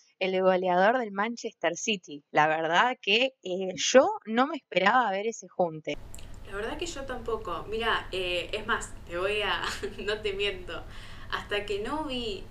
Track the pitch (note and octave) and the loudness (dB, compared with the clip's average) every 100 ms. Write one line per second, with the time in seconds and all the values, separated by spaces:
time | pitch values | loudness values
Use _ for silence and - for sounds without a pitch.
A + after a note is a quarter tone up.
0 | _ _ F#3+ F#3 F#3 F#3 F#3 F3+ G3 B3+ | _ _ 0 4 6 4 4 6 6 4
1 | A3 G3 A3 A#3+ A#3 - E3 E3+ - G3+ | 0 -2 -2 -4 -8 -2 -2 0 -2 -2
2 | - D3 - D#3 D#3 D#3 E3 F3 A#3+ B3+ | -4 -16 -2 4 4 4 4 4 4 2
3 | - G#3+ C4 - F#3 F3+ F#3+ - - B3+ | 2 2 2 -2 -6 -4 -4 -2 6 8
4 | E4 G#4+ G#3+ A3+ C#4 D#4+ - F3+ F#3+ B3+ | 8 2 -2 2 2 0 -4 2 6 6
5 | A3+ F#3+ A3 A3 F3+ - F3 D#3 D3+ D3 | 4 0 -2 -6 -12 0 0 0 -8 -8
6 | - - - - - G3 A3+ D4+ F4 C#4 | -10 -14 -14 -14 -10 -8 -6 -6 -6 -8
7 | C4+ B3 A#3 A3 F3+ E3 F#3+ A3 A3+ F3+ | -8 -8 -4 -4 -4 -6 -4 -2 0 0
8 | - F#3 F3+ F3 - G3+ A3 A#3 - - | -2 -4 -2 -4 -4 -6 -2 -2 -4 -12
9 | - E3+ G3 G#3 G3+ D3 - - G3+ G#3 | -8 -4 -2 0 0 -2 -2 -4 -6 -6
10 | G3+ G#3+ G#3+ G3 G3+ - - E3+ - - | -4 -2 -4 -2 -2 -4 -8 -10 -10 -12
11 | - - - - - G3+ G3+ G3+ A3+ D4+ | -12 -12 -8 -6 -4 -4 -2 -4 -4 -4
12 | D4 B3+ A#3 F#3 - | -4 -4 -6 -6 -8